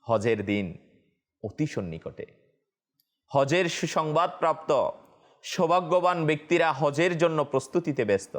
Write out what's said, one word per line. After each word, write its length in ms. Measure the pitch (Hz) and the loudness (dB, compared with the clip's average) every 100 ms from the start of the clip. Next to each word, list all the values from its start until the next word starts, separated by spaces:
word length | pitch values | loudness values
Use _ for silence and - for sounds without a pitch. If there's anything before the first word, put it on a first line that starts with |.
| - | 0
হজের 320 | 113 117 107 98 | 0 2 0 0
দিন 200 | 101 92 - _ _ _ _ _ _ | -2 -2 -10 _ _ _ _ _ _
অতি 220 | 107 - 151 | -14 -6 -4
সন্নিকটে। 600 | - 90 80 - 76 - _ _ _ _ _ _ _ _ _ _ | -4 -8 -10 -14 -14 -16 _ _ _ _ _ _ _ _ _ _
হজের 360 | 143 135 175 175 | 0 2 2 0
সুসংবাদপ্রাপ্ত 1000 | - 165 180 156 156 175 - 165 151 - 135 85 - - _ _ _ | -2 -2 -2 0 0 -2 0 -2 -2 0 2 2 -4 -20 _ _ _
সৌভাগ্যবান 720 | - - 165 180 165 180 175 175 156 | -10 -2 2 2 2 2 2 2 0
ব্যক্তিরা 420 | 151 - 170 165 | 0 0 2 2
হজের 400 | 139 151 139 180 170 | 2 0 2 0 2
জন্য 200 | 165 156 | 2 2
প্রস্তুতিতে 580 | 143 147 - 175 165 135 | 0 -2 -2 -4 -2 -2
ব্যস্ত। 300 | 107 98 - | 2 0 0